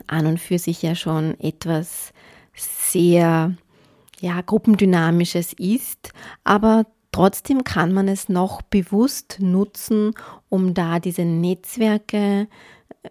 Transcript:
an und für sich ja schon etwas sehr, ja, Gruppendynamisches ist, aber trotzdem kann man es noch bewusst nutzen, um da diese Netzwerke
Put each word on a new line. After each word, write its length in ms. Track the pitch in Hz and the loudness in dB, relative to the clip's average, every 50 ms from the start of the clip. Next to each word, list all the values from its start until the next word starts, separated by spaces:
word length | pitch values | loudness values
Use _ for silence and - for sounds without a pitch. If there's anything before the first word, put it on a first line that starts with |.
| - | -6
an 220 | - - 165 156 | -6 -2 0 0
und 120 | 160 160 170 | 0 0 -2
für 200 | - - 180 170 | -2 -2 -4 -2
sich 240 | - 165 170 - - | -2 -4 -4 -2 -2
ja 100 | 160 175 | -4 -4
schon 460 | - - 165 160 156 156 160 - - | -4 -4 -4 -2 -2 -2 -4 -4 -6
etwas 720 | - 156 - - - 165 165 156 170 - - - - - - _ - - - - _ _ _ | -6 -8 -8 -6 -6 -4 -4 -4 -4 -6 -10 -14 -14 -16 -18 _ -20 -20 -20 -20 _ _ _
sehr, 1000 | - - - - - - - - 165 175 175 170 170 170 165 165 165 160 180 180 - _ _ _ _ _ _ _ _ _ _ - - | -14 -12 -10 -8 -8 -6 -2 0 2 4 6 6 6 4 4 4 2 2 0 -2 -6 _ _ _ _ _ _ _ _ _ _ -14 -10
ja, 220 | 180 175 175 180 | -8 -6 -6 -6
Gruppendynamisches 1120 | 180 - 214 208 - 226 208 196 202 185 180 170 160 165 170 170 175 - - 175 170 - - | -4 -2 -2 2 4 4 4 4 4 4 4 4 4 4 4 2 2 0 0 -2 -4 -4 -6
ist, 580 | - 180 190 226 254 - - - - - - - - - - - - - | -6 -2 -2 -2 -2 -4 -8 -14 -14 -16 -20 -20 -20 -20 -20 -20 -6 0
aber 420 | - 202 208 214 220 220 226 220 - _ _ _ _ | 0 2 4 4 4 4 4 2 0 _ _ _ _
trotzdem 520 | - - 180 196 - - - - 277 262 254 | 0 2 2 2 2 0 -2 -2 0 0 -2
kann 280 | - - 170 165 170 | -2 -2 0 0 2
man 160 | 190 196 196 | 2 2 2
es 220 | 196 196 190 - - | 0 -2 -2 -4 -2
noch 320 | 180 180 185 190 - - | -2 0 0 -2 -4 -8
bewusst 760 | - - - 196 170 - 196 208 247 269 - - - - - 196 | -4 -2 0 0 0 0 2 2 2 0 -2 -6 -12 -12 -6 -4
nutzen, 720 | 196 180 180 190 202 196 - - - - 220 214 214 214 220 - - - - - _ _ | 0 0 2 0 0 -2 -6 -10 -4 -2 0 0 0 0 -2 -6 -12 -20 -20 -20 _ _
um 240 | 190 190 185 185 170 | -2 0 0 0 0
da 260 | 190 170 165 170 175 | -2 -2 0 -2 -2
diese 260 | - 185 170 - 170 | -2 -4 -2 -2 0
Netzwerke 1200 | 170 165 165 175 180 185 185 - - - 240 220 220 214 214 214 - 220 208 202 202 202 202 208 214 - - - - - _ _ - - _ - - | 0 0 0 0 0 -2 -4 -8 -10 -4 -2 0 0 0 0 -2 -4 -2 -2 0 0 0 0 -2 -4 -10 -18 -20 -20 -20 _ _ -20 -20 _ -20 -10